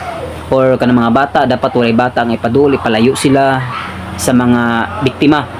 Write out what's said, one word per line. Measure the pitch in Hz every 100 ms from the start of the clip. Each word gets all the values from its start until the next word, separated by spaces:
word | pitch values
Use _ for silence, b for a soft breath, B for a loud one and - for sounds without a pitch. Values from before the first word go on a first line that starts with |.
| - - - - -
Or | 131 131 127
kanang | 123 123
mga | 117 127
bata, | 139 156 127
dapat | 123 127
walay | 127 117 113
bata | 123 131
nga | 117 113
ipaduol, | 117 131 143 127
ipalayo | 120 110 120 135
sila | 143 135 135 131 127 - - - - -
sa | - 123
mga | 123 120 117 117 101 -
biktima. | 131 - 143 151 131 -